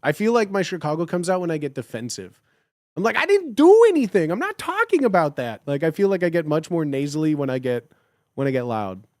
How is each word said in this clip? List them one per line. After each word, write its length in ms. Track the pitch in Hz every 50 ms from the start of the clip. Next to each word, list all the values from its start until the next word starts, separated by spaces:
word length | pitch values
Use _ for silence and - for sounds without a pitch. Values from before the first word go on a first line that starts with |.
I 100 | - 143
feel 200 | 151 - 208 220
like 180 | 233 240 226 196
my 120 | 196 202
Chicago 440 | 185 - - 170 156 151 151 160 175
comes 220 | 160 - 180 175 170
out 120 | 185 185
when 100 | 180 170
I 80 | 160 156
get 160 | 147 143 135
defensive. 640 | - 120 _ - 117 113 123 - - 95 90 _ _ _ _ _ _ _ _ _ _ _ _ _
I'm 60 | -
like, 140 | 185 226 -
I 100 | - 277
didn't 280 | 339 403 403 370 311 220
do 320 | 202 285 339 403 440 466 453
anything. 420 | 392 320 262 196 - 202 165 156
I'm 80 | 170 208
not 200 | 330 403 415 _
talking 460 | - - 359 403 466 466 415 330 269
about 320 | 240 185 180 160 147 143
that. 260 | - 127 117 110 104 _
Like, 160 | - 143 143
I 80 | 160 160
feel 180 | 156 - 202 196
like 140 | 196 185
I 60 | 175 175
get 180 | 165 170 165
much 240 | 151 151 156 160 -
more 140 | 180 165 160
nasally 500 | 147 135 135 139 143 143 151 156 156 156
when 160 | 143 143 135
I 80 | 127 131
get, 320 | 127 127 123 120 - _ _ _ _ _ _ _ _ _ _
when 120 | - 135
I 40 | 139
get 160 | 131 131 123
loud. 380 | 123 117 110 104 98 95 92 107 _ _ _